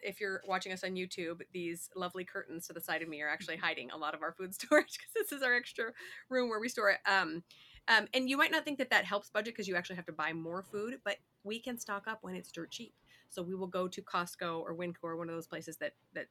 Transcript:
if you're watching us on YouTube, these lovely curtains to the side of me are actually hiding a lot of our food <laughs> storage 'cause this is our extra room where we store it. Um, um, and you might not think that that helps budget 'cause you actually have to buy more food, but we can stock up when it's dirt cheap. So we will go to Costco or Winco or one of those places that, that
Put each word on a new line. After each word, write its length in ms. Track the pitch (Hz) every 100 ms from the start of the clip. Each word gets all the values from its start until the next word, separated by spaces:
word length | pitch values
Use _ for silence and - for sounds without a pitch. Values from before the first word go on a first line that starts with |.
if 180 | 202 185
you're 220 | 202 190 -
watching 240 | 185 190
us 120 | 185
on 80 | 190 185
YouTube, 460 | 185 - 165 170 185
these 380 | 185 170 170 - 185
lovely 280 | 180 185
curtains 420 | 180 196 - 165 -
to 60 |
the 80 | 170
side 220 | 165 160
of 60 | 165
me 140 | 147
are 60 | 151
actually 280 | 151 175 160
hiding 340 | 170 160 127
a 40 | 156
lot 180 | 151
of 80 | 156
our 100 | 156
food 220 | 175 185
<laughs> 20 | 190
storage 420 | 247 302 - -
'cause 140 | -
this 180 | 453 -
is 100 | 285
our 120 | 262
extra 380 | 240 247 - 233 - - - -
room 200 | 254 247
where 100 | 220
we 80 | 240
store 220 | - 202
it. 100 | 190 -
Um, 380 | 196 170 160 - - - - -
um, 200 | 226 208
and 140 | 254 262
you 60 | 277
might 140 | 311
not 140 | 320
think 140 | 311 277
that 120 | 254
that 140 | 214
helps 260 | 185 202 -
budget 260 | 214 214 233
'cause 120 | 190
you 80 | 175
actually 200 | 180 180
have 100 | 175
to 60 |
buy 200 | 156 156
more 300 | 160 165 175
food, 360 | 185 208 220 269
but 140 | 208 196 _ _
we 160 | 196 226
can 180 | 254 240
stock 300 | - 202 202
up 140 | 220
when 100 | 185
it's 160 | 180 180
dirt 180 | - 170
cheap. 220 | - 233 _ _ - -
So 140 | -
we 120 | 175
will 140 | 190 190
go 180 | 185 185
to 140 | 185
Costco 580 | 196 185 175 - 175 165
or 140 | - 165
Winco 200 | 175 175
or 120 | 170 165
one 120 | 170
of 80 | 165
those 100 | 165
places 300 | 160 165 156
that, 160 | 147 - _
that 140 | 165 -